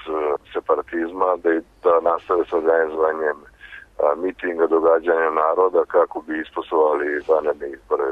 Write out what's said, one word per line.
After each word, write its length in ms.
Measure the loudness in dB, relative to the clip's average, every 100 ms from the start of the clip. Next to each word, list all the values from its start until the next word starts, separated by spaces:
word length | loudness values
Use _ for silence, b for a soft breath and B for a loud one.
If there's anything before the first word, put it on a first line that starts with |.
| -6
e, 60 | -4 -2 -4 -6
separatizma, 760 | -6 -2 -2 -2 -6 -6 -2 -2 0
da, 60 | 0 -2
i 20 | -4 _ 2
da 80 | 2 2
nastave 340 | 0 0 -2 0
sa 60 | 0
organizovanjem, 760 | 2 2 2 0 -2 0 -4 -4
a, 600 | -10 -20 -20 -20 -14 -2 0 0
mitinga, 420 | -4 -6 -6 0 2
događanja 640 | 2 4 2 2 0 0 0
naroda 380 | 0 2 2 2 0 2
kako 220 | 0 -2 -8
bi 80 | -8 -8
isposlovali 600 | -8 -2 2 2 2 -2 -4 0
vanredne 380 | 0 0 -4 -6 -12
izbore 320 | -4 -2 -2